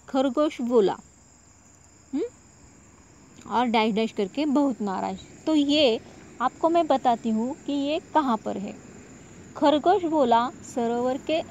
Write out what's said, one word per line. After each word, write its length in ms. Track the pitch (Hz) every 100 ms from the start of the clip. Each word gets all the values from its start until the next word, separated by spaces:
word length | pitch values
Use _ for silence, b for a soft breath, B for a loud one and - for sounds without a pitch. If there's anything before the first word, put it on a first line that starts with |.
| -
"खरगोश 520 | 269 269 247 302 -
बोला, 360 | 233 247 185 - - - - - - - - - _ _ -
हम्म, 100 | 269 466 - - - - - - - - - - - -
और 160 | 214 247
dash 280 | 226 220
dash 180 | 208 226
करके 340 | - 190 - 302
बहुत 340 | 277 277 220
नाराज।" 380 | 202 190 196 190 - - -
तो 80 |
ये 460 | 311 285 294 277 226 B B B -
आपको 280 | 175 - 330
मैं 180 | 339 339
बताती 440 | 269 254 233 233
हूँ 240 | 220 240 311 -
कि 60 |
ये 280 | 285 277 320 -
कहाँ 220 | 311 262 220
पर 200 | 214 202
है। 180 | 190 - - - - - - - - -
खरगोश 480 | 302 294 339 392
बोला 460 | 339 311 247 233 240 - -
सरोवर 440 | - 233 240 254 269
के, 240 | - 320 -